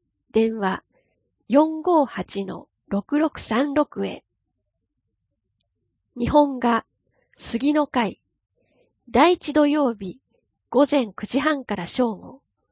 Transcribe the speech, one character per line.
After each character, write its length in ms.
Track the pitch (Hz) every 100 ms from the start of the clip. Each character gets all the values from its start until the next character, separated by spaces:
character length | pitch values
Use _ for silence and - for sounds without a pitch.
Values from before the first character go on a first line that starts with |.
| _ _ _
電 280 | 220 226 220
話、 240 | 196 180 - _ _ _ _ _ -
四 340 | 262 311 311
五 240 | 320 330 269
八 400 | - 180 196 190
の 220 | 170 - _ _
六 280 | 202 - 294
六 220 | 311 -
三 340 | - 226 294
六 320 | 277 294 - 196
へ。 180 | - _ _ _ _ _ _ _ _ _ _ _ _ _ _ _ _ _ _ _ 247
日 140 | 240
本 300 | 294 294 254
画、 260 | 240 226 - _ _ _ _ -
杉 360 | - 226 277
の 140 | 302 285
会。 340 | 254 208 - _ _ _ _ _ _ _ _ -
第 240 | 226 330
一 200 | 359 -
土 120 | 294 294
曜 300 | 302 269 208
日、 240 | 190 - _ _ _ _ _
午 160 | 254 285
前 220 | 285 220
九 140 | - -
時 140 | 254
半 260 | 277 285 254
か 100 | 196
ら 120 | 175
正 280 | - 240 185
午。 280 | 180 262 _ _ _